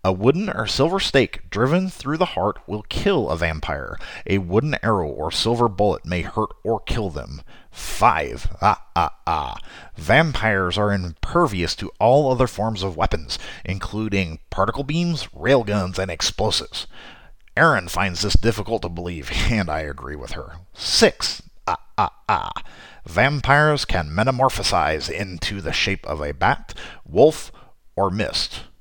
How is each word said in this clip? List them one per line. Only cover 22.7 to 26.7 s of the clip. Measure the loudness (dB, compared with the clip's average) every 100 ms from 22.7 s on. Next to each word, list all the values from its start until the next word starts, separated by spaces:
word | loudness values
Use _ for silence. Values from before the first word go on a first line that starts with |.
| -14 -20 -18
vampires | -4 2 2 2 4 6 6 2
can | 0 -2 0
metamorphosize | 0 0 4 2 2 0 2 2 0 -4
into | -6 -8 -6 -6 -4
the | -4
shape | -2 -2 -2 -4
of | -6
a | -4
bat, | 2 2 2 -4